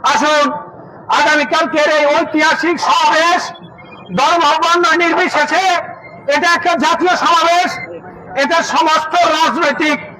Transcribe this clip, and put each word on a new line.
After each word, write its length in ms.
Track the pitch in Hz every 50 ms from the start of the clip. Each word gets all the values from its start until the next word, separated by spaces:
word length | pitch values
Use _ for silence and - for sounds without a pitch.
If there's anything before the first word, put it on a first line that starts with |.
| 233 254
আসুন 340 | 285 294 285 302 302 302 285 269 294 - - - - - - - - - - - - 294
আগামীকালকের 680 | 294 294 302 294 285 - 330 311 330 294 302 311 285 330 302 302
এই 80 | 294 285 294
ঐতিহাসিক 600 | 320 339 311 - 311 311 320 285 - 302 330 349 - - -
সমাবেশ 540 | - - - 302 - 311 330 339 359 349 - - - - - - - - - - - - - - 185 190
ধর্ম 240 | 269 311 349 339 330 285 320 320 330
বর্ণ 220 | 330 320 349 349 330 320 330
নির্বিশেষে 640 | 349 339 330 - 359 339 - 311 294 294 311 339 381 381 349 339 - - - - - - - - - - 285
এটা 140 | 294 359 349 349 339
একটা 160 | - 359 339 320 277
জাতীয় 280 | 311 330 320 320 370 349 - -
সমাবেশ, 460 | - 330 330 330 339 339 349 359 - - - - - - - - - - - - - - 269
এটা 160 | 277 277 330 330 - - -
সমস্ত 400 | 262 311 330 311 311 311 - - 349 349 330 311 311
রাজনৈতিক 600 | 294 285 220 311 349 381 - - 330 302 294 277 - - - -